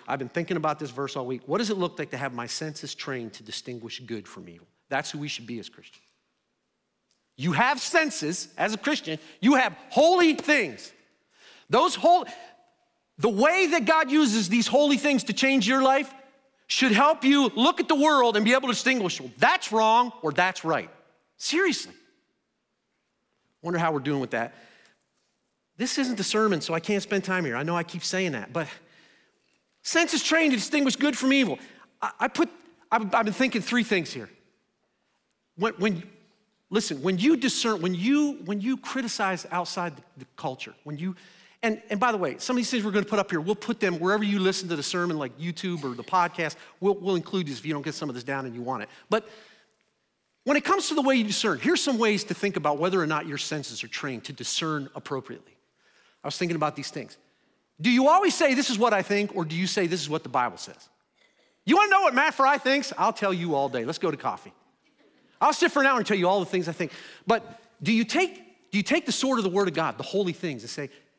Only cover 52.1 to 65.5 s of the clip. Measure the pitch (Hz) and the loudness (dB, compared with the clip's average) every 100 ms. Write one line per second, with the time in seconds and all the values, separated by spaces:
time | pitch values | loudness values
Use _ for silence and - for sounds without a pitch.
52.1 | 202 - - 202 185 151 147 175 185 156 | 0 -2 -4 -4 -2 -2 0 0 0 0
53.1 | 156 160 143 - 156 135 110 117 - 147 | -2 -4 -8 -6 -6 -8 -10 -10 -8 -8
54.1 | 120 - 139 117 - 160 151 139 - - | -8 -10 -10 -6 -4 -2 -4 -6 -12 -8
55.1 | 135 - 117 - _ _ _ _ _ _ | -8 -8 -14 -18 _ _ _ _ _ _
56.1 | _ 143 - 180 165 151 143 139 - 120 | _ -10 -4 -2 0 -2 -2 -8 -10 -12
57.1 | - _ _ _ _ _ - 170 247 269 | -16 _ _ _ _ _ -4 2 4 6
58.1 | 349 392 - 311 262 262 220 233 208 180 | 6 4 4 2 2 0 2 2 2 2
59.1 | 202 202 196 165 160 185 - 175 175 147 | 0 0 -4 -4 -2 -2 0 0 -2 -4
60.1 | 156 143 131 123 90 - - - _ _ | -6 -2 -2 -2 -4 -14 -18 -20 _ _
61.1 | _ _ _ _ _ - 330 415 392 370 | _ _ _ _ _ 2 4 6 4 4
62.1 | 247 302 - 269 285 262 277 277 - 190 | 4 2 4 4 4 2 0 -2 0 0
63.1 | 220 202 185 170 143 139 123 117 165 180 | 0 -2 -2 0 0 0 -2 -4 -4 -4
64.1 | 147 127 95 - - _ _ _ _ _ | -2 -4 -6 -10 -20 _ _ _ _ _
65.1 | _ _ _ 254 | _ _ _ 2